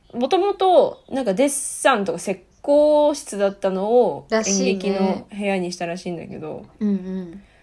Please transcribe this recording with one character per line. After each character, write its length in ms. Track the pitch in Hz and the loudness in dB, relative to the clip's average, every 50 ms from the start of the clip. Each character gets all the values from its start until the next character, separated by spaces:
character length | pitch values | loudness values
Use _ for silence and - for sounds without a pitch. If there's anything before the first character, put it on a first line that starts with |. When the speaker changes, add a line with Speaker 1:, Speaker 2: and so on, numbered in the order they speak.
| _ _ | _ _
Speaker 1:
も 160 | - 240 240 277 | -6 -4 -2 0
と 80 | - 359 | 2 2
も 140 | 370 403 | 2 0
と 500 | 392 - 381 370 359 302 202 - - - _ - | 0 2 4 6 6 6 6 4 0 -8 _ -8
な 120 | - 269 | -6 -4
ん 20 | 262 | -2
か 80 | 214 | -2
デ 140 | 190 185 269 | 0 2 2
ッ 20 | 285 | 0
サ 480 | 285 - - - - - - 294 262 | 0 -4 -8 -8 -6 0 2 2 2
ン 80 | 208 196 | 2 0
と 80 | - | -2
か 60 | - 180 | -4 -6
石 200 | - 208 190 - - _ _ _ | -4 -6 -8 -8 -10 _ _ _
膏 520 | - - 285 294 294 302 302 294 294 294 302 | 0 2 4 4 6 6 6 4 4 2 0
室 240 | 294 - - - 202 | -2 -8 -10 -4 -2
だ 100 | 202 196 | -2 -2
っ 60 | 196 | -2
た 160 | - - 190 | -2 -4 -2
の 200 | 190 185 196 214 | -2 -2 0 2
を 360 | 233 247 233 185 143 139 - - | 4 4 4 4 0 -4 -6 -2
Speaker 2:
ら 160 | 220 220 220 | -2 -2 0
し 160 | 196 202 196 | 0 0 0
い 20 | 190 | 0
ね。 40 | 190 | 0
Speaker 1:
演 60 | 196 190 | 0 0
劇 120 | 185 196 | -2 -2
の 360 | 196 196 196 190 185 - - - | 0 0 0 0 0 -2 -6 -12
部 60 | 214 202 | -10 -6
屋 140 | 208 202 196 | -4 -2 -2
に 160 | 190 180 175 | -2 -2 -4
し 60 | 180 - | -6 -8
た 80 | 175 | -8
ら 100 | 170 170 | -8 -8
し 80 | 180 - | -8 -8
い 40 | 180 | -8
ん 80 | 175 160 | -8 -8
だ 80 | - | -10
け 120 | - - 151 | -12 -12 -12
ど、 280 | 156 151 143 - 202 - _ - | -10 -10 -12 -12 -14 -16 _ -4
Speaker 2:
う 60 | 214 | 0
ん 40 | 208 | 0
う 40 | |
ん。 500 | 202 185 180 185 185 190 180 170 165 196 - _ _ _ | 0 0 -2 -6 -8 -8 -8 -10 -14 -18 -20 _ _ _